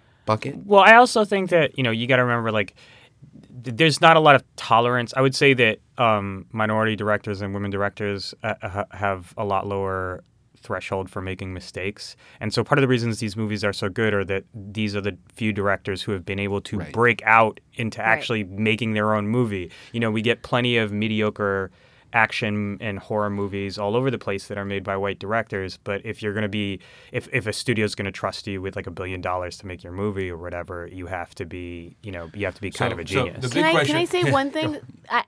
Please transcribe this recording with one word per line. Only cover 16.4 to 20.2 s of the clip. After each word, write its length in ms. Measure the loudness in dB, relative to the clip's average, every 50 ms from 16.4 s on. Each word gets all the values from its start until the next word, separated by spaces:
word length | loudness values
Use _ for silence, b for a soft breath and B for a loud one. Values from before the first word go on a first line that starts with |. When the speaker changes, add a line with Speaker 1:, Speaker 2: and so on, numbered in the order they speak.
| -2 -2 -2 -4
Speaker 2:
to 160 | -4 -4 -6 -6
Speaker 1:
Right. 120 | -6 -4
Speaker 2:
break 300 | 0 4 4 4 4 4 4
out 360 | 6 8 8 8 6 2 -6 _ _ -8
into 220 | -4 -4 -4 -4 0
Speaker 3:
Right. 80 | 2 2
Speaker 2:
actually 360 | 2 2 2 -2 -2 -2 -2
making 480 | -4 -4 0 2 2 2 2 0 -2
their 220 | 0 0 2 2 2
own 120 | 2 0
movie. 440 | 0 2 2 2 0 0 -4 -6 -8 B B B B
You 80 | B -2
know, 100 | -2 0
we 100 | 0 0